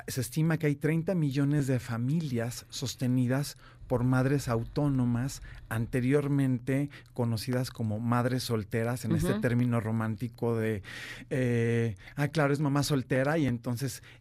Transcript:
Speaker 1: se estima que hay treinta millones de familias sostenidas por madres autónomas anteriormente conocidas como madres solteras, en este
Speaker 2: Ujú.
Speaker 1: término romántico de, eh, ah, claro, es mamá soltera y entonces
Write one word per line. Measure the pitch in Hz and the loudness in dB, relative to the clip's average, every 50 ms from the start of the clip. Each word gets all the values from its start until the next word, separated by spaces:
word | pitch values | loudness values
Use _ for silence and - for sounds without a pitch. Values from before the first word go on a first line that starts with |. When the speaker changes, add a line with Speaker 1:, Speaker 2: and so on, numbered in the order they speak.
| - | -12
Speaker 1:
se | - - 135 | -6 -4 -4
estima | 120 - - 156 156 165 160 156 | -4 -2 0 2 2 2 2 2
que | 160 | 2
hay | 147 143 | 0 0
treinta | 143 - 147 160 165 160 185 196 | 2 0 0 0 2 0 0 0
millones | 175 156 143 127 143 143 139 147 151 143 | 2 2 2 2 2 2 4 2 2 2
de | 131 135 120 | 2 0 0
familias | - - 117 113 120 127 147 170 160 147 127 117 113 120 117 - - - | -2 -2 -4 -2 0 0 0 0 0 -2 -2 -2 -2 -4 -6 -8 -12 -12
sostenidas | - - 139 120 - - 127 123 127 131 123 120 127 135 143 - - - - - - - - | -10 -8 -6 -6 -4 -2 0 2 2 2 2 2 2 0 -2 -4 -8 -12 -18 -20 -20 -20 -4
por | - 127 120 123 | -2 0 2 4
madres | 127 131 127 127 135 143 139 - 127 | 4 4 4 4 4 2 0 0 0
autónomas | 120 113 117 117 - - 147 147 139 131 123 120 120 120 123 139 - - - - - - - - 110 113 117 101 - 131 120 | -2 -2 -2 -2 -2 0 0 2 2 2 2 2 2 0 0 -4 -6 -8 -12 -14 -16 -16 -12 -6 -4 -4 -4 -2 0 0 2
anteriormente | 127 139 147 139 143 143 139 139 131 127 117 123 139 135 139 143 139 - - - - - | 2 2 2 2 2 2 2 2 2 2 0 0 0 0 0 0 -2 -6 -12 -20 -10 -4
conocidas | - 120 117 117 107 - 127 123 123 131 123 | -2 -2 0 0 -2 -2 -2 -2 -2 -2 -4
como | - - 120 107 104 107 | -4 -4 -4 -2 -2 -2
madres | 120 117 120 123 120 123 127 127 113 | 0 2 2 2 2 2 0 -2 -2
solteras, | - 120 110 104 - - 117 113 117 123 120 - | -2 -2 -2 -2 -2 -2 -2 0 -2 -2 -4 -2
en | 110 110 | 0 0
este | - 156 175 196 | 2 2 0 0
Speaker 2:
Ujú. | 208 | 0
Speaker 1:
término | 220 127 117 120 123 123 117 117 | 0 2 2 2 2 2 2 0
romántico | 104 107 113 113 110 110 110 101 127 113 - - - 117 117 113 | 0 0 -2 0 -2 -2 -2 -4 -6 -8 -6 -2 -2 0 0 0
de, | 110 110 110 101 98 - - - - - - - - - | 0 0 -2 -2 -6 -10 -14 -14 -14 -14 -14 -14 -10 -6
eh, | - 135 127 123 120 117 117 117 117 117 117 117 101 - - - - | -2 0 0 2 2 2 2 2 2 2 2 0 -2 -6 -10 -10 -4
ah, | - 143 143 | -2 -2 0
claro, | 147 165 147 139 143 | 2 2 2 4 2
es | 143 | 2
mamá | 156 139 139 143 135 | 2 2 2 2 2
soltera | - 151 135 123 - 139 131 135 143 156 170 | 2 2 0 0 0 0 2 2 2 2 2
y | 147 | 2
entonces | 123 120 120 120 127 120 113 139 127 - - - - - - | 2 0 -2 -2 -4 -4 -4 -4 -6 -6 -8 -14 -18 -14 -8